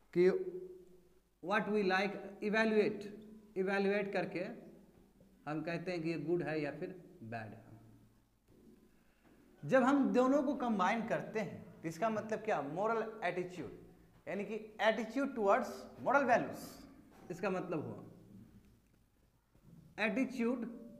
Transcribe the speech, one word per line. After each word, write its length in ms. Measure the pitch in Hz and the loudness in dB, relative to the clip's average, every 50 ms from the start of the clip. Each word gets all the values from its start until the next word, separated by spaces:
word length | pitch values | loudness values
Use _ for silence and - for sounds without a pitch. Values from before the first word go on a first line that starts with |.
| _ _ - | _ _ 4
कि 100 | 175 180 185 185 - - - - - - - - - - - - - - - - _ _ _ _ _ - | 6 6 6 6 4 -2 -4 -6 -8 -10 -12 -14 -18 -20 -20 -20 -20 -20 -20 -20 _ _ _ _ _ -4
what 240 | 175 208 220 - 202 | 0 0 0 2 2
we 120 | 208 214 196 | 0 2 2
like, 300 | 185 185 190 208 196 196 - - - - - 208 | 4 2 2 2 0 -2 -6 -10 -12 -10 -6 -2
evaluate, 600 | 208 202 220 226 220 214 214 196 139 - - - - - - - - - - - - - | 0 2 4 4 6 6 6 4 4 0 -2 -8 -10 -12 -14 -16 -18 -18 -20 -20 -8 -4
Evaluate 540 | 190 190 190 196 202 196 196 202 208 208 196 - | -2 0 2 2 2 4 4 2 2 0 0 -2
करके 260 | 185 170 - - 165 190 226 233 - - - - - - - - - - _ _ _ - - - - _ | -2 -2 -2 -4 -4 -6 -6 -8 -12 -16 -18 -20 -20 -20 -20 -20 -20 -20 _ _ _ -20 -20 -20 -10 _
हम 140 | 143 156 160 | -4 -4 -2
कहते 300 | 156 170 170 160 165 185 | -2 -2 -4 -4 -2 -4
हैं 100 | 175 170 | -4 -2
कि 80 | 156 165 | -2 -2
ये 80 | 170 156 | -2 -2
good 220 | 143 156 175 175 147 | 0 2 2 2 2
है 160 | 147 156 156 | 0 0 -2
या 100 | 147 143 | -2 -2
फिर 180 | 143 - 180 180 - - - - - - 113 | -4 -6 -8 -8 -10 -12 -16 -20 -18 -16 -12
bad 300 | 110 117 113 110 104 98 | -10 -8 -8 -8 -10 -12
है। 100 | - - - - - - - - - - - _ _ _ _ _ _ _ _ - - - - - - - - - _ _ _ _ _ _ - - - - - - - - | -16 -18 -20 -20 -20 -20 -20 -20 -20 -20 -20 _ _ _ _ _ _ _ _ -20 -20 -20 -20 -20 -20 -20 -20 -20 _ _ _ _ _ _ -20 -20 -20 -20 -20 -18 -12 0
जब 200 | 143 233 262 240 | 4 6 6 8
हम 240 | 262 285 277 247 202 190 | 8 8 6 6 6 6
दोनों 280 | 247 254 254 277 302 262 | 6 6 6 6 4 4
को 100 | 294 233 | 2 0
combine 500 | - 254 233 220 190 180 190 226 233 - | 0 0 0 2 2 2 2 2 0 0
करते 320 | - 170 147 - - - 220 | 0 -2 -2 -2 -4 -4 -4
हैं 420 | 202 139 - - - - - - | -4 -4 -8 -10 -14 -16 -16 -8
तो 60 | - | -8
इसका 220 | 160 160 - 226 226 | -8 -4 -2 -2 0
मतलब 300 | 220 214 - 220 220 208 | 0 -2 -2 -4 -4 -4
क्या? 200 | 208 214 185 151 139 | -2 -2 -2 0 -2
Moral 400 | 139 156 180 208 226 233 220 208 220 - - - | -4 -2 -2 0 0 0 0 -2 -4 -6 -4 -4
attitude, 480 | 180 165 180 175 - - 165 123 95 - - - - - - - - _ - _ | -2 -2 -2 -6 -6 -8 -10 -10 -10 -12 -16 -18 -20 -20 -20 -20 -20 _ -14 _
यानी 180 | - 175 196 196 | -6 -6 -6 -6
कि 100 | 185 220 214 - - - - | -6 -8 -8 -10 -12 -6 0
attitude 540 | 196 226 214 226 220 - - 269 277 - - | 2 2 2 2 -4 -4 -2 -2 -2 -2 -2
towards 500 | 233 208 196 196 262 - - - - - - - - | 0 4 4 4 4 2 -2 -8 -10 -14 -16 -14 -6
moral 220 | 123 208 262 285 269 | 0 2 4 4 6
values, 340 | 240 233 196 - - - - - - - - - - - - - - - - - - | 6 4 4 2 -2 -6 -10 -12 -14 -16 -18 -20 -20 -20 -20 -20 -20 -20 -20 -12 -10
इसका 180 | 175 170 208 196 | -6 -2 -2 -2
मतलब 360 | 185 180 - 165 175 151 120 | -2 -2 -2 -4 -4 -4 -4
हुआ 180 | 117 - - - - - - - - - - - - - - - - - _ _ _ _ _ _ _ _ _ _ _ _ _ _ _ _ _ _ - - - - - - - | -6 -10 -12 -14 -18 -20 -20 -20 -20 -20 -20 -20 -20 -20 -20 -20 -20 -20 _ _ _ _ _ _ _ _ _ _ _ _ _ _ _ _ _ _ -20 -20 -20 -20 -14 -6 -2
Attitude 680 | 208 220 196 269 262 - - - 233 233 262 - - - - - - - - | -2 0 2 2 0 0 0 0 0 2 0 0 -4 -8 -8 -12 -14 -16 -18